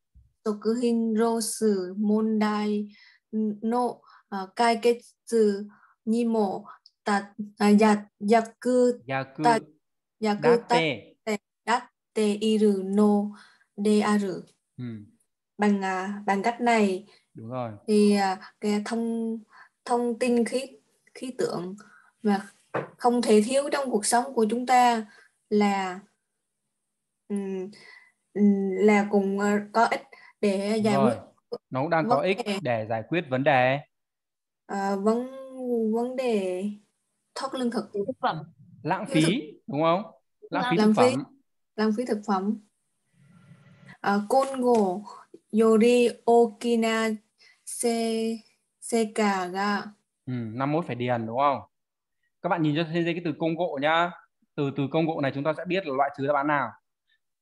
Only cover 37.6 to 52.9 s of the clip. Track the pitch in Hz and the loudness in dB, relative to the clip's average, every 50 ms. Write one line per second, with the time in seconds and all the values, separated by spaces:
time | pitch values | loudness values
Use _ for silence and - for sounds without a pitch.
37.6 | 247 233 233 208 - - - 202 202 240 262 - 262 226 175 156 - - _ _ | -4 -4 -4 -4 -8 -6 -8 -8 -6 -6 -6 -4 -4 -4 -4 -4 -10 -14 _ _
38.6 | - - - - - 151 185 175 214 - - 156 156 170 - 285 466 453 - - | -20 -20 -20 -10 -4 -4 -4 -4 -4 -2 2 2 2 4 2 -2 -4 -10 -16 -20
39.6 | _ - 143 147 160 165 170 190 220 - - _ _ _ _ _ - - 165 180 | _ -8 -4 0 2 2 2 0 -2 -8 -16 _ _ _ _ _ -16 -6 -4 -4
40.6 | - - - 214 214 214 214 - 247 254 - 277 - - _ _ _ _ _ _ | -2 0 2 4 4 4 6 6 4 4 2 0 -6 -8 _ _ _ _ _ _
41.6 | _ _ _ 214 214 220 208 247 254 - 226 208 - - 196 185 196 208 - - | _ _ _ -2 -2 0 0 -2 -2 -4 -4 -6 -2 -2 -2 -2 0 -2 -4 -6
42.6 | _ _ _ _ _ _ _ _ _ _ _ _ _ _ _ - _ - - _ | _ _ _ _ _ _ _ _ _ _ _ _ _ _ _ -20 _ -20 -20 _
43.6 | _ - - _ - - - _ - 202 202 208 208 - 254 269 269 269 269 262 | _ -20 -20 _ -20 -20 -18 _ -2 0 0 0 0 2 2 2 2 0 -2 -2
44.6 | 247 247 240 220 202 185 180 208 - - - - - _ - - _ _ - 214 | 2 2 4 4 4 2 0 -4 -8 -14 -20 -20 -20 _ -20 -20 _ _ 0 4
45.6 | 226 220 220 214 233 240 240 247 240 226 - - - 233 233 233 233 220 214 - | 4 6 6 6 6 6 6 6 4 2 0 -2 2 4 6 6 6 4 0 -6
46.6 | - 240 233 226 226 226 226 220 220 220 220 214 _ _ _ _ _ _ _ _ | -2 0 0 2 2 0 0 0 0 -2 -4 -6 _ _ _ _ _ _ _ _
47.6 | _ - - - 247 233 233 233 226 226 226 226 226 226 226 214 _ _ _ _ | _ -16 -10 -4 -2 -2 -2 0 -2 -2 -2 -2 -2 -4 -6 -8 _ _ _ _
48.6 | _ _ _ _ - - 233 226 226 214 - 220 214 202 196 185 180 180 180 196 | _ _ _ _ -10 -4 -2 -2 -2 0 -2 0 0 0 0 -2 -4 -6 -4 -4
49.6 | 202 208 202 196 208 208 - _ _ _ _ _ _ 127 127 120 117 110 110 127 | -2 -2 -2 -4 -4 -10 -18 _ _ _ _ _ _ -8 -8 -6 -6 -8 -6 -4
50.6 | 135 143 151 165 175 143 120 120 123 123 123 113 113 113 113 131 143 143 135 113 | -4 -2 -2 -2 -4 -4 -6 -4 -2 -2 -2 -2 -4 -4 -4 0 0 0 0 -2
51.6 | 95 _ _ _ _ _ _ _ _ _ _ _ _ _ _ _ - 175 190 175 | -8 _ _ _ _ _ _ _ _ _ _ _ _ _ _ _ -4 -4 -2 0
52.6 | 156 151 143 160 170 156 | 0 0 0 -2 -2 -2